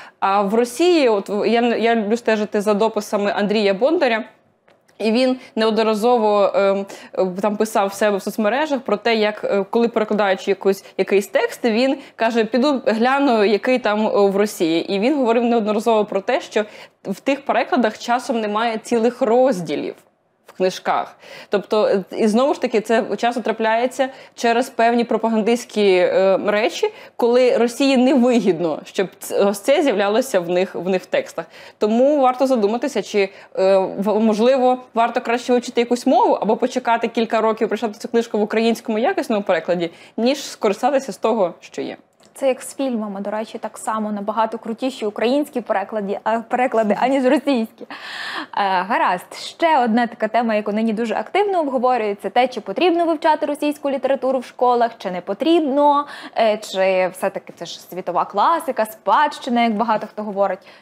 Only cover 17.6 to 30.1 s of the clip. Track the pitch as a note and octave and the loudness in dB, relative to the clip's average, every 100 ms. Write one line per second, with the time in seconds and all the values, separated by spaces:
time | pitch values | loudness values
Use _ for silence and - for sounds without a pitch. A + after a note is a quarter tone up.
17.6 | - F4 A3+ G#3+ - B3 B3+ A#3 G#3+ G#3 | 0 0 0 -2 -4 -4 -2 -4 -2 -2
18.6 | A#3 A3 - A#3+ A3+ A#3+ B3+ A#3+ C4 F#3 | -2 -4 -2 0 0 0 2 4 4 0
19.6 | D#3+ C#3+ F#2+ - _ _ _ _ _ - | -4 -6 -6 -12 _ _ _ _ _ -2
20.6 | F#3 - - C#3+ - - - - - G#3 | -2 -2 -4 -4 -4 -12 -20 -20 -4 -4
21.6 | G#3 G#3+ G3+ G3 F3+ - A3 G#3+ C#4 F4 | 0 0 2 0 -2 -2 2 2 2 0
22.6 | B3 A3 G#3+ A3+ G#3+ G3+ A#3 B3 A3+ A3 | -2 -2 0 -2 0 -2 -2 -2 -4 -2
23.6 | A3 A3+ B3+ - C4 - - - A#3+ A#3 | 0 0 -2 -2 -4 -6 -20 -4 0 0
24.6 | B3+ - A#3 A#3+ A#3 A3 A3+ A3 G3+ A#3 | -2 0 2 2 0 0 0 0 0 -2
25.6 | - G#3+ G3+ F#3 F3 F3+ F#3+ F#3+ D3+ G#3 | -2 0 4 4 4 4 2 2 0 0
26.6 | A#3 - G#4+ - - - A#3+ B3 B3+ G#3+ | -2 -2 -6 -6 -20 -2 2 4 4 4
27.6 | A#3 A#3+ C#4 C4 B3+ C#4+ A#3+ B3 F#3+ D#3+ | 0 2 2 4 4 4 4 4 2 0
28.6 | E3+ D3 - - F#3 - - A2 G3+ G#3 | -2 -4 -6 -6 -6 -6 -6 0 0 0
29.6 | - C#4+ C#4+ G3+ G3+ | 0 2 2 2 0